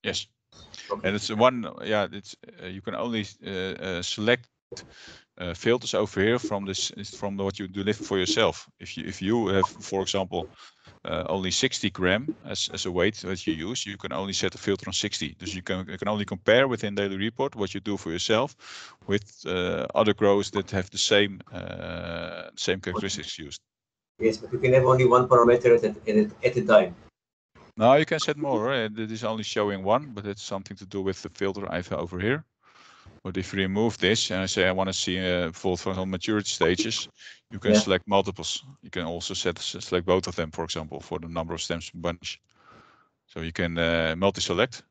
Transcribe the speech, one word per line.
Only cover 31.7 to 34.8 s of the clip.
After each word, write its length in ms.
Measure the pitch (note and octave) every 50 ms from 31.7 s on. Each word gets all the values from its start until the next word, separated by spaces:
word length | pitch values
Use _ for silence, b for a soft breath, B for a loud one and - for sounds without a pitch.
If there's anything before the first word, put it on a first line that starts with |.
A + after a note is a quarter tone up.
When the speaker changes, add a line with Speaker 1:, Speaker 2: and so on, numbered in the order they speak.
| - F2
Speaker 1:
have 140 | E2 -
over 280 | F#2 D2 E2+ F2 F2+ F2+
here. 240 | F#2+ A2+ C3+ D#3 D#3 _ _ _ b b b b b b b b b b b - _
But 120 | F#2+ F2
if 160 | F#2+ F#2 -
you 60 | - G2
remove 400 | F#2+ F#2 F#2+ G#2 A2+ A#2 G2+ -
this 320 | F2+ F#2 A2 A2 - -
and 100 | F2+ F#2
I 60 | F#2+
say 220 | F#2+ - G#2 F2+ F#2
I 40 |
wanna 200 | F#2 F#2+